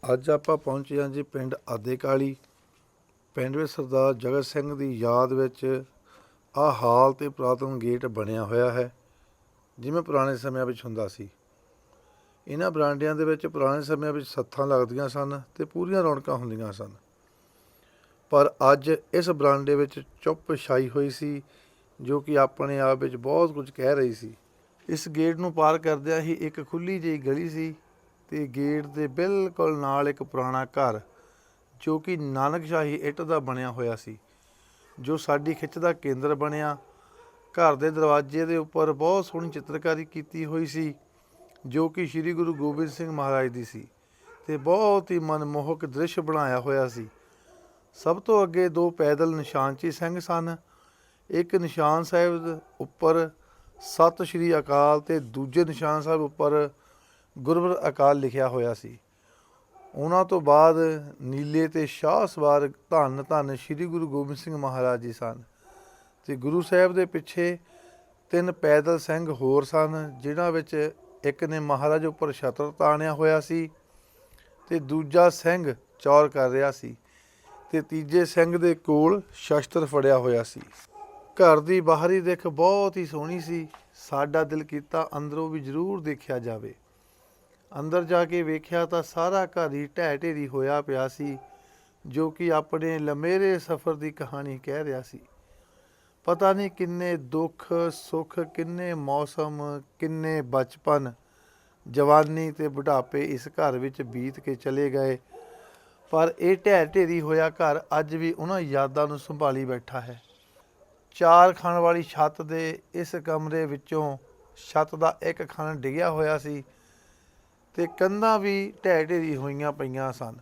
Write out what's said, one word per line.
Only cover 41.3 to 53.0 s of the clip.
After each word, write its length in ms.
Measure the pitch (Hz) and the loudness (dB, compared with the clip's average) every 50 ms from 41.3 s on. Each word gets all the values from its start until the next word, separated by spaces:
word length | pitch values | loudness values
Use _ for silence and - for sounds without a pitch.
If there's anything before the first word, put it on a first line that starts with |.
| _ _ - _ - _ - | _ _ -20 _ -20 _ -14
ਜੋ 240 | 131 120 151 165 165 | -4 -2 0 0 0
ਕਿ 180 | 160 185 180 | -2 -4 -6
ਸ਼੍ਰੀ 260 | 143 - 160 156 170 175 | -4 -4 -4 -4 -4 -2
ਗੁਰੂ 200 | 165 170 165 165 | -2 -2 -2 -2
ਗੋਬਿੰਦ 360 | 143 143 147 147 147 165 156 | -2 -4 -4 -2 -2 -4 -6
ਸਿੰਘ 220 | - - 170 160 | -6 -8 -8 -8
ਮਹਾਰਾਜ 360 | 160 147 139 135 135 135 131 | -6 -4 -2 0 0 0 0
ਦੀ 160 | 127 120 123 117 | 0 -4 -6 -12
ਸੀ 240 | 113 - 110 110 - _ _ _ _ _ _ _ - - - - | -12 -14 -18 -18 -18 _ _ _ _ _ _ _ -20 -20 -18 -8
ਤੇ 100 | - 156 | -6 -6
ਬਹੁਤ 540 | 147 135 160 175 202 220 208 202 196 185 - | -4 2 2 2 4 4 4 4 2 2 0
ਹੀ 80 | 185 170 | -4 -2
ਮਨਮੋਹਕ 640 | 160 156 156 151 151 147 147 147 143 147 165 156 165 | 0 -2 -2 -2 -2 -4 -4 -4 -2 -4 -4 -6 -6
ਦ੍ਰਿਸ਼ 340 | 147 127 139 165 170 - - | -8 -4 -4 -4 -2 -2 -4
ਬਣਾਇਆ 400 | 160 151 156 156 147 135 127 127 | -4 -2 -2 0 0 0 0 -2
ਹੋਇਆ 280 | 123 143 135 135 131 | 0 0 0 0 0
ਸੀ। 220 | 127 113 120 110 107 _ _ _ _ _ _ _ _ - - _ _ _ _ _ _ _ | -2 -4 -10 -14 -14 _ _ _ _ _ _ _ _ -20 -20 _ _ _ _ _ _ _
ਸਭ 280 | - - 160 170 190 | -6 -2 -2 -2 -2
ਤੋਂ 220 | - - 226 208 196 | 2 4 4 4 4
ਅੱਗੇ 260 | 180 165 175 180 180 | 2 2 0 0 2
ਦੋ 200 | 156 170 175 175 | 2 2 0 0
ਪੈਦਲ 460 | 170 - 160 147 147 143 165 165 160 | 0 0 2 2 4 2 2 0 0
ਨਿਸ਼ਾਨਚੀ 560 | 156 143 - - 143 135 135 139 131 - 165 | -4 -6 -4 -2 0 0 0 -2 -4 -6 -6
ਸਿੰਘ 280 | 151 - 170 165 175 180 | -6 -4 -6 -6 -6 -8
ਸਨ। 380 | 170 - 175 165 165 170 165 - _ _ _ _ _ _ _ _ _ _ _ _ _ _ | -4 -4 -4 -2 -2 -4 -8 -10 _ _ _ _ _ _ _ _ _ _ _ _ _ _
ਇੱਕ 260 | - 165 175 175 - | -2 -2 0 2 0
ਨਿਸ਼ਾਨ 480 | 190 170 160 - 165 156 147 156 165 170 | 0 0 0 -2 2 2 4 4 2 0
ਸਾਹਿਬ 580 | 165 - 175 175 175 175 170 165 165 165 160 - _ _ _ | 0 2 2 2 2 0 -2 -4 -6 -8 -8 -12 _ _ _
ਉੱਪਰ 480 | 143 143 _ _ | -14 -14 _ _